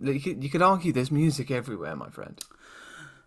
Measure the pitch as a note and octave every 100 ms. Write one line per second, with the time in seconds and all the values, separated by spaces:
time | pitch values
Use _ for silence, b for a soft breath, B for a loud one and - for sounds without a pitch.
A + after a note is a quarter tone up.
0 | C3+ C#3 F3+ C3 C3+ E3+ F#3 F#3+ E3+ C3
1 | C3 D3 D#3+ C#3 B2+ B2 A#2+ F#2+ D#2 D2
2 | A1 - - - - b b b b b
3 | b b